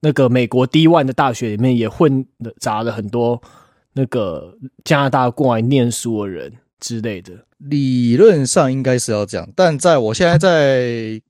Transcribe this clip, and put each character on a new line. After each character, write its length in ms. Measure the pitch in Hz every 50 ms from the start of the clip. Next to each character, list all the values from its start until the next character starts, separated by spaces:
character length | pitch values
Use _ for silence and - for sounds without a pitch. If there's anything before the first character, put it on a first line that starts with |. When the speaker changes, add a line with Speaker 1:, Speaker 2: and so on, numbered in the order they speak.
Speaker 1:
那 120 | - 151 131
个 160 | 147 135 120
美 160 | 123 127 120
国 220 | 107 - 127 127
D 220 | 123 - 156 160 160
one 160 | 170 165 135
的 80 | 131 123
大 200 | - 147 131 113
学 180 | - 123 113
里 60 | 104
面 200 | 104 123 131 127
也 120 | 117 113 107
混 380 | - - 175 147 135 135 131 - _ _
了， 140 | 120 113 - _
杂 240 | - 120 107 107 117
了 80 | 120
很 160 | 104 110 101
多 340 | 101 117 120 117 117 120 117 - - _ _ _ _ _ _ _ _ _
那 120 | 139 135
个 460 | 123 - 123 104 90 80 67 - 90 - _ 123 131 - _ _
加 180 | - 160 143
拿 100 | 143 135
大 200 | 123 135 127 123
过 240 | - - 147 131 117
来 60 | 110
念 280 | 113 123 - 135 120 120
书 360 | 113 - - 117 113 104 101
的 40 | 98
人 240 | 92 78 64 73 110 120 _ _ _ _
之 200 | - - 120 113
类 220 | 107 117 101 90 -
的。 100 | - 87 104 _ _ _ _
Speaker 2:
理 580 | 147 139 147 143 139 131 127 123 120 120 117
论 280 | 139 208 226 185 147 135
上 280 | 123 - 185 151 131 131
应 100 | 135 127
该 160 | 131 127 123
是 140 | - - 110
要 120 | 104 104
这 140 | 98 107 90
样， 100 | - - -
但 240 | - 185 165 156 139
在 200 | - 175 160 135
我 140 | 113 107 113
现 140 | - 180
在 100 | 170 170
在 880 | 156 185 185 170 156 143 139 135 127 123 120 117 117 113 110 110 110 - _